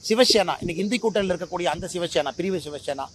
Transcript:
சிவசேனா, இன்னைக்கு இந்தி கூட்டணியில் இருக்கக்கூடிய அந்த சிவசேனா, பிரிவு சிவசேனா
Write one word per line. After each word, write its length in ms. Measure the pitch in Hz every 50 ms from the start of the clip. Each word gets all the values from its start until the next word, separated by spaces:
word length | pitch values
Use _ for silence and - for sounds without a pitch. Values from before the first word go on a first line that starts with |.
| - -
சிவசேனா, 460 | 220 226 254 - - 214 185 170 139 -
இன்னைக்கு 220 | - 175 165 165 196
இந்தி 140 | 208 247 226
கூட்டணியில் 340 | - 226 180 214 196 185
இருக்கக்கூடிய 340 | 180 170 180 - 175 175 175 165
அந்த 140 | 147 165 185 170
சிவசேனா, 380 | - 180 175 165 - 170 147 139 127
பிரிவு 240 | - 170 190 190 170 135
சிவசேனா 400 | 147 147 139 - - 139 135 135 -